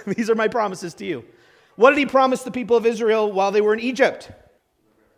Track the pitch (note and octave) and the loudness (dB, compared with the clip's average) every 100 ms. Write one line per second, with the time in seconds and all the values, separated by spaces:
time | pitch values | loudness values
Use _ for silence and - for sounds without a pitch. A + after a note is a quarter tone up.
0 | - G3 A3 A3+ A3 A#3+ G#3 F#3 E3+ - | -8 -4 -2 0 0 -2 -4 -6 -14 -12
1 | G3 C3+ - _ _ _ _ - B3 D4 | -10 -10 -12 _ _ _ _ 4 4 6
2 | C#4 C4+ C4 B3+ B3+ B3+ G#3+ A#3 A3+ A3 | 2 2 2 0 -6 -8 0 0 0 0
3 | A3 A3 G#3 F#3+ G3 G#3 G#3 A3 A#3+ A#3+ | 0 0 0 0 0 2 0 0 -2 2
4 | F3+ - - - _ _ _ _ _ _ | 0 0 -14 -20 _ _ _ _ _ _
5 | _ | _